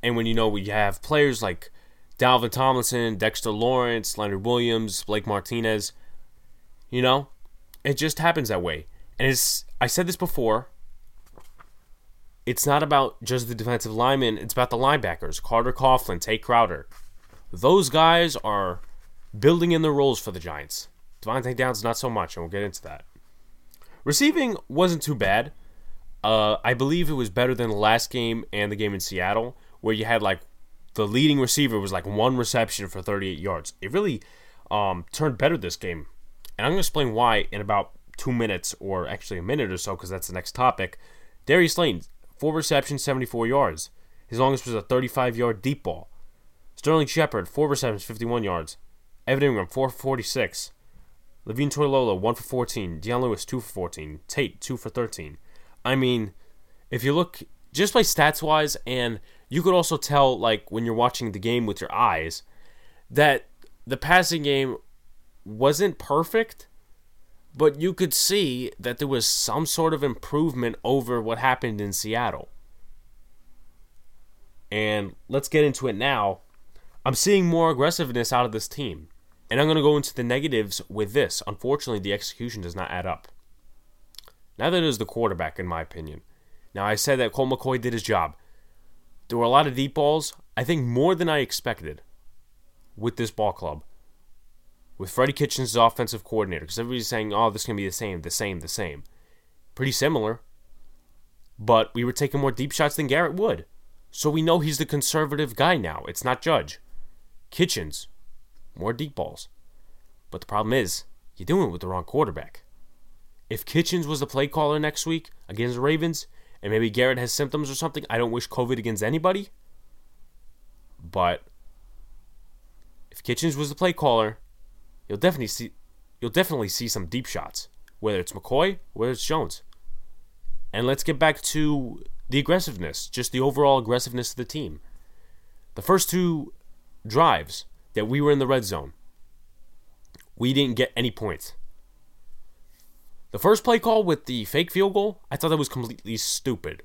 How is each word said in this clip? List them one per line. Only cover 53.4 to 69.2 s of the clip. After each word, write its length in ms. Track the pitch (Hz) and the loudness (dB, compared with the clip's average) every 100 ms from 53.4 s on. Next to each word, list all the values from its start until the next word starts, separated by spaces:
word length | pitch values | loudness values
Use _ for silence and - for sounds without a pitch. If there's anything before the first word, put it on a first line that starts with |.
| - | -4
two 160 | 127 | -8
for 100 | 113 | -8
fourteen. 480 | - 90 - 78 76 - | -6 -6 -8 -12 -14 -8
Tate, 340 | - 131 - | -4 -4 -4
two 160 | - 127 | -8 -8
for 120 | - | -6
thirteen. 500 | 127 117 - 76 71 - - - - | -4 -4 -6 -12 -14 -18 -20 -20 -6
I 120 | 123 131 | 0 4
mean, 380 | 127 120 107 - - - - - - | 4 2 0 -8 -20 -20 -20 -20 -8
if 120 | 127 | -2
you 100 | 127 | 2
look 280 | 147 175 - - - - | 2 0 -4 -18 -20 -12
just 220 | - 202 | 0 4
by 80 | 247 | 6
stats-wise, 760 | - - 151 151 156 156 151 - - | 4 6 4 4 2 2 2 -2 -4
and 340 | 127 120 107 - - - | -2 -2 -4 -12 -20 -4
you 140 | 139 | 0
could 100 | 175 | 4
also 240 | 180 165 160 | 4 4 -2
tell, 400 | - 143 135 120 | 2 6 6 6
like, 320 | 113 110 - | 2 0 -2
when 160 | 110 117 | -4 -2
you're 80 | |
watching 380 | 113 120 - 117 | 2 2 2 -6
the 80 | 98 | -4
game 260 | 107 120 113 | 0 0 0
with 160 | 101 | -4
your 100 | - | -4
eyes, 520 | 101 117 82 80 - - - - - - - - | 2 4 2 -2 -8 -14 -20 -20 -20 -20 -20 -4
that 380 | 135 147 135 - - - - - | 4 4 4 -2 -20 -20 -20 -8
the 100 | - | -6
passing 460 | 143 180 180 165 | 4 4 6 0
game 340 | 143 139 135 113 - - - - - - | 2 2 2 -4 -10 -20 -20 -20 -20 -20
wasn't 540 | - 107 131 147 196 151 | -16 2 4 4 2 0
perfect, 720 | - 143 165 220 226 - - - _ - - - - - - 131 | 0 2 2 0 0 -6 -20 -20 _ -20 -20 -20 -20 -20 -20 4
but 260 | 156 139 | 4 4
you 120 | 175 | -2
could 200 | 180 180 | 0 0
see 580 | - - 202 170 123 123 - | 2 2 4 2 0 -6 -6
that 200 | 123 123 | -6 -2
there 80 | 143 | 0
was 180 | 131 | 2